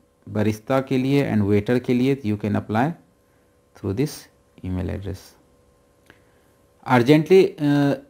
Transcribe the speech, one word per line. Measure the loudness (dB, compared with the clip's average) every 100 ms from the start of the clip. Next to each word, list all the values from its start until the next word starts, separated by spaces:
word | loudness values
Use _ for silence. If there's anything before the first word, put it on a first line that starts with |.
| _ _ -8
बरिस्ता | -4 -2 -4 -2 -2
के | 0 -2
लिए | 0 0 0
and | 0
वेटर | 0 0 0 -2
के | 0
लिए, | 0 0 -2
you | -4 -4
can | -4 -4
apply | -4 -2 -2 -4 _ _ _ _ _ _ _ -10
through | -6
this | -4 -6 -8 -20 _ _ -16
email | -8 -6 -6
address। | -8 -10 -14 -16 _ _ _ _ _ _ _ _ _ _ _ _ _ _ _ 0
Urgently, | 2 6 4 6 6 4 2
uh, | 0 2 2 -2